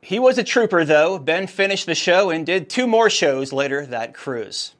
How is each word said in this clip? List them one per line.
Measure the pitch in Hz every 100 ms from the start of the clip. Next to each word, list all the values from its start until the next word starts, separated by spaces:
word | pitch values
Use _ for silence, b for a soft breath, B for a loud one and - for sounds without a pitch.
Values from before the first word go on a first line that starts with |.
He | - 196
was | 254 254
a |
trooper, | 247 - 226 180
though. | 156 151 156 190
Ben | 139 170 190
finished | - 196 196 -
the |
show | 160 - 180 202
and | 160
did | 160 185 156
two | - 247
more | 226 226
shows | - 156 135 135
later | 135 139 139 143
that | 120 117
cruise. | - - 123 101 - - _